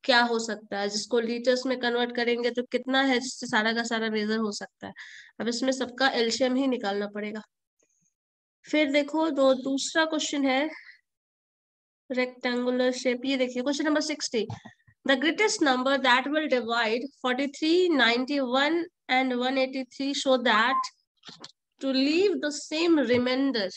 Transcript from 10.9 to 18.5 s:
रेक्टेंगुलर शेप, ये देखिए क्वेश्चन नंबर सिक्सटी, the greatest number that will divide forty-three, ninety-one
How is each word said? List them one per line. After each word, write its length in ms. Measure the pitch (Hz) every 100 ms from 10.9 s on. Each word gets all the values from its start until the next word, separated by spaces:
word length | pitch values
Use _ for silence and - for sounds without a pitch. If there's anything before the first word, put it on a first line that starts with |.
| - _ _ _ _ _ _ _ _ _ _ _
रेक्टेंगुलर 840 | 254 254 247 254 247 247 247 254
शेप, 340 | 254 262 240 262
ये 120 | 269
देखिए 260 | 254 240
क्वेश्चन 220 | 254 285 311
नंबर 160 | 302
सिक्सटी, 440 | 302 294 - 233 220 - - _ _ _ 254
the 120 | 269
greatest 440 | 294 330 427 -
number 360 | 302 254 254 277
that 320 | 254 247 262 302
will 120 | 302
divide 560 | 247 226 233 226 233 269 _
forty-three, 680 | 254 247 277 285 311 349 370
ninety-one 880 | 294 226 233 254 285 254